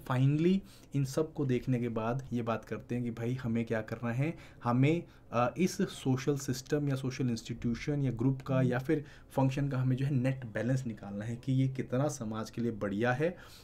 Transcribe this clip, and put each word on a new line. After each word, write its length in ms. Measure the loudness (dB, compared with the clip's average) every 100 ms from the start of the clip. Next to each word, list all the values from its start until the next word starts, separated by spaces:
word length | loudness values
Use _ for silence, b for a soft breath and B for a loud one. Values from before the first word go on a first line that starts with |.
| -2
finally 480 | 2 4 6 4 4 0 B B -2
इन 100 | 0
सब 280 | 0 0
को 120 | 0 0
देखने 340 | 2 2 0
के 100 | 0
बाद 380 | -2 0 -2 -2
ये 80 | -2
बात 240 | 0 -2 -4
करते 300 | -8 -4 -4
हैं 80 |
कि 80 | -4
भाई 220 | -2 -2
हमें 320 | -2 0 0 0
क्या 160 | -2
करना 300 | -2 -4 -2
है, 260 | 0 -2 -4 B B
हमें, 400 | 0 4 4 4 -2 B B
अ, 220 | 0 2 2
इस 200 | 0 2
सोशल 560 | -2 -2 0 0 2 0
सिस्टम 520 | -2 -4 -2 0 0
या 60 | -2
सोशल 340 | -2 -2 -2
इंस्टीट्यूशन 720 | -2 -4 -4 -2 -2 -2 0
या 80 | 0
ग्रुप 300 | 2 2 0
का 200 | 0 2
या 180 | 2 2
फिर 240 | 0 0 -2 B B
फंक्शन 380 | 0 2 2 0
का 80 | 0
हमें 180 | 2 2
जो 100 | 2
है 80 | 2
नेट 300 | 2 -2 -4
बैलेंस 400 | -2 0 0 -2
निकालना 380 | -6 -6 -6 -6
है 100 | -4
कि 160 | 0
ये 160 | 2 2
कितना 400 | 0 -2 0 0
समाज 420 | -2 -6 -6 -6
के 120 | -2
लिए 100 | -2
बढ़िया 400 | -2 -2 2 2
है 260 | 2 0 -2 B B